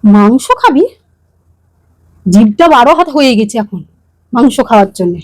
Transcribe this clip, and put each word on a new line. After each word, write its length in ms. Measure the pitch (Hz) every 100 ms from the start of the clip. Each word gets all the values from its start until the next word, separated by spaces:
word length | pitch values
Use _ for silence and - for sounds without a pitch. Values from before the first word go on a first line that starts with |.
মাংস 420 | 214 208 208 254 -
খাবি? 340 | 494 508 277 427 _ _ _ _ _ _ _ _ _ _ _ _ _
জিভটা 400 | - 190 220 208 339
বারো 240 | 285 240
হাত 140 | 320 349
হয়ে 240 | 294 269
গেছে 200 | 226 214 226
এখন 240 | 208 180 151 _ _ _ _
মাংস 220 | 247 277 -
খাওয়ার 300 | 254 220 196
জন্যে। 280 | - 180 175